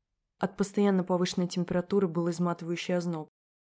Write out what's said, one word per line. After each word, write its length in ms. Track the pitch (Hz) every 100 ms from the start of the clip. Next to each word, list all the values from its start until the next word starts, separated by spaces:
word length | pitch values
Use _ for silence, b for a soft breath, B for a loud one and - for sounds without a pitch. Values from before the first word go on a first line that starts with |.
| _ _ _ -
От 180 | 196 -
постоянно 480 | 196 - 202 190
повышенной 460 | 180 180 185 - 175
температуры 580 | 180 175 180 175 202 190
был 220 | 165 170
изматывающий 680 | 165 175 170 165 170 - 180
озноб. 320 | 175 165 151 _ _ _